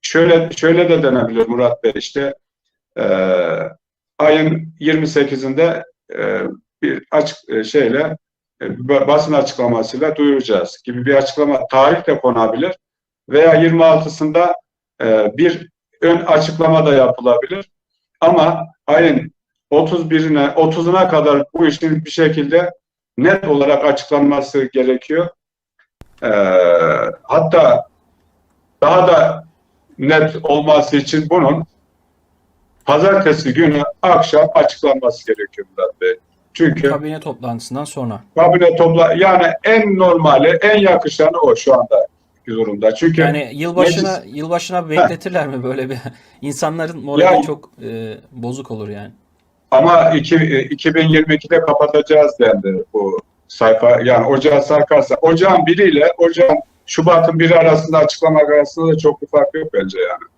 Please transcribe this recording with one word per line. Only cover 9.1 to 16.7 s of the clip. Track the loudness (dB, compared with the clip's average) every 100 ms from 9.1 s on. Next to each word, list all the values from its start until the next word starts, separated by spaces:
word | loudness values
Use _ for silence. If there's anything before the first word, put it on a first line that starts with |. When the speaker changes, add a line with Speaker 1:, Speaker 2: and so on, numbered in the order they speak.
| 0 2
Speaker 1:
açıklamasıyla | -2 -2 -4 -2 -2 -4 -4 -4 0
duyuracağız | 0 0 0 -2 -4 -10
gibi | -12 -8 0
bir |
açıklama, | 0 0 -4 -2 -2 -2
tarih | 2 2 2 -2
de | -2
konabilir | 0 0 -2 -2 -6 -8 _ _ _ _ -4
veya | 2 4
yirmi | 4 2 4
altısında, | 4 2 -2 -6 -2 0 0 -2 _ _ _ _
e, | 0 0 0 0
bir | -2 -2 -12 _ _ _
ön | 0 0
açıklama | 2 0 0 -2 0